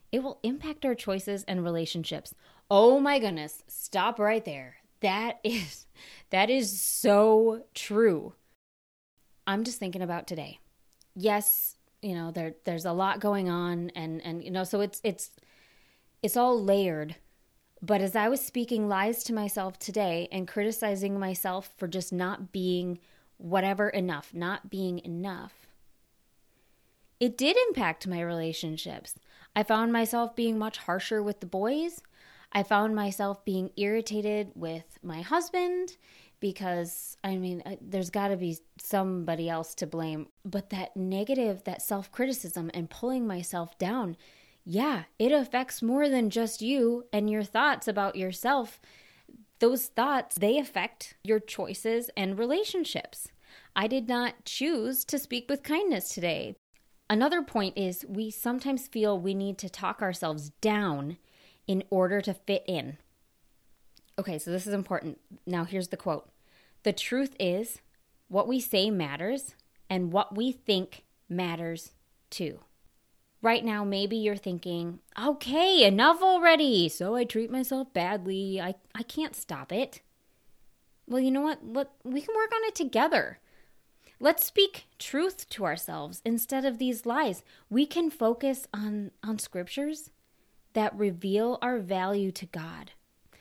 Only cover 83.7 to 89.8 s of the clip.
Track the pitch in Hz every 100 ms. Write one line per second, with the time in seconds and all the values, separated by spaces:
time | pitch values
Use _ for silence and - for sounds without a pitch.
83.7 | _ _ _ - - 285 294 - - 392
84.7 | - - - - 269 370 - - - 175
85.7 | 165 - 160 151 180 226 233 - 269 269
86.7 | 233 254 233 233 262 269 175 - - -
87.7 | 226 294 339 320 - 226 233 277 262 -
88.7 | 208 208 208 196 - 214 214 - 180 180
89.7 | 277